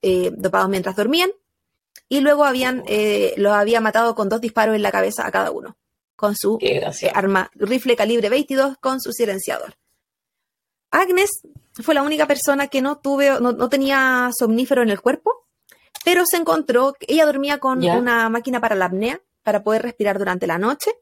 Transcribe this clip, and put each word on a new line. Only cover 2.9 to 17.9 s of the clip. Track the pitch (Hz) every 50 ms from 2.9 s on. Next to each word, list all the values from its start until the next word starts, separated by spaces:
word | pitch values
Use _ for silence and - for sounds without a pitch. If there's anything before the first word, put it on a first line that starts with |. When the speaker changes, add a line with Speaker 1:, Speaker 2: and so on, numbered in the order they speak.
| 214 214 214 214 208 202 202 185 -
Speaker 1:
los | - 202 202 208
había | 208 208 214 233 233
matado | 220 220 208 220 233 233 233
con | 226 214
dos | 196 220 226
disparos | 226 226 - 233 214 220 220
en | 214
la | 208 202
cabeza | 196 196 190 196 214 - 233
a | -
cada | - 190 196 -
uno, | - - - - - _ _ _ _ _ _ _ _
con | - - 208 208
su, | - - 202 220
Speaker 2:
Qué | 220 - 196 -
desgraciado. | - - - - - - - -
Speaker 1:
eh, |
arma, | - 185 196 196 190 - - _
rifle | - 214 196 247 254 - 262 240
calibre | - 208 208 233 233 214 202
veintidós | 233 277 285 _ 269 269 269 277 269 _
con | - 262 262 262
su | - - 226
silenciador. | - 240 208 190 190 - - - - - - - _ _ _ _ _ _ _ _ _ _ _ _ _ _ _ _ _ _ _ _ _ _ _
Agnes | - 294 381 359 359 359 392 403 - - _ 330 285 - _ _ _
fue | - 226 311 302
la | 285
única | 277 294 311 294 302
persona | 285 285 269 - 294 277 277 285
que | 277 - 269
no | 254 277 294 285
tuve-, | _ 277 277 277 285 277 269 -
no, | 240 247 233
no | - 240 247
tenía | - 277 269 277 277 269 262 262 254 247 247 247 240
somnífero | - 254 220 220 226 262 254 277 254
en | 240 220
el | 202 196
cuerpo, | - 247 277 - _ 427 508 - _ _ _ _ _ _ - _ _ _ _ - -
pero | 349 359 359 349
se | 349 -
encontró | 339 330 320 330 320 302 - 240 240 262 277 277
que | _ - -
ella | 269 320 320
dormía | 302 277 277 277 285 294 285
con | - 269 262 254
Speaker 2:
¿Ya? | 254 262